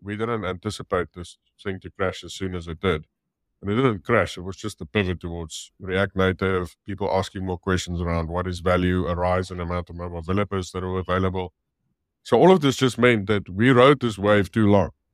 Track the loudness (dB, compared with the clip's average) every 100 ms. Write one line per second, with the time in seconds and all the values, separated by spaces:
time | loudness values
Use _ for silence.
0 | -12 -6 -4 -4 -4 -6 -8 -8 -4 -4
1 | -4 -10 -16 -18 _ _ -10 -10 -10 -6
2 | -4 -4 -12 -8 -8 -8 -10 -6 -2 -2
3 | -6 _ _ _ _ _ -4 0 0 -2
4 | 0 0 0 -4 -12 -10 -12 -12 -6 -2
5 | -2 -2 -6 -10 -10 -14 -18 _ -4 0
6 | 0 2 0 2 0 -2 -4 _ -12 -6
7 | -2 -2 -2 -6 -8 -6 -2 -2 -2 -4
8 | -2 -2 -4 -4 -6 -4 0 2 2 0
9 | -2 -2 0 -2 -4 -8 -6 -6 -8 -12
10 | -12 -10 -4 -2 -2 -4 -6 -8 -6 -6
11 | -2 0 0 -2 -8 _ _ _ _ _
12 | _ _ 2 6 8 6 4 2 0 4
13 | 4 4 2 -2 -2 0 4 8 6 6
14 | 0 0 2 4 2 2 6 6 4 -4
15 | _